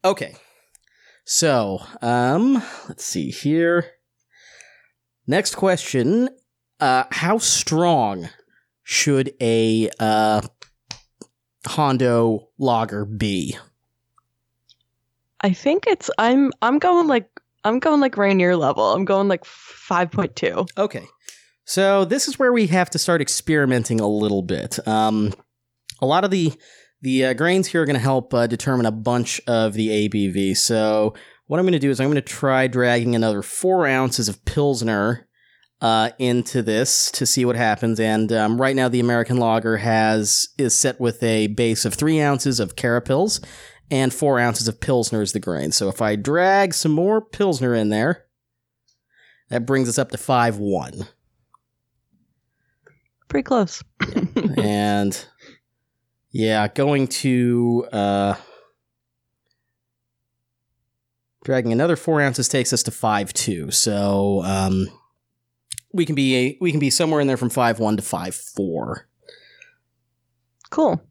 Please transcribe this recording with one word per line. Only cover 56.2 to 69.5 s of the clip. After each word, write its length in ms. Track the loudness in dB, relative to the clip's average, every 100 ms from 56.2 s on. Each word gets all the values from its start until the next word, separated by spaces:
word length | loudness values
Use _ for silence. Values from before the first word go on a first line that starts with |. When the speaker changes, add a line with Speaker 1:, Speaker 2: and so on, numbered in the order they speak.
| _
Speaker 1:
yeah, 360 | -2 0 0 0
going 400 | 0 0 2 0
to, 800 | -2 0 2 2 2 2 0 -2
uh, 440 | -2 0 2 0 -2 -8 -20 _ _ _ _ _ _ _ _ _ _ _ _ _ _ _ _ _ _ _ _ _ _ _ _ _ _ _ _
dragging 280 | -4 -2 0
another 240 | 0 0 0
four 260 | 0 0
ounces 280 | 0 0 -2
takes 240 | -2 0
us 100 | -2
to 80 | -4
five 400 | -2 -2 0 -2
two. 380 | -6 -4 -6 -4
So, 720 | -2 0 0 0 0 2 0
um, 440 | 0 0 0 0 -2 -8 _ _ _ _ _ _ _ -18 _
we 120 | -4 -2
can 100 | 0
be, 420 | 2 2 0 0
we 120 | -2
can 80 | 0
be 100 | 0
somewhere 320 | 2 2 2
in 60 | 2
there 100 | 0
from 120 | -2
five 300 | 2 0 2
one 160 | 0 0
to 60 |
five 320 | -4 -6 -8 -10
four. 720 | -12 -6 -4 -4 -6 -10 -14 _ -20 -20 -20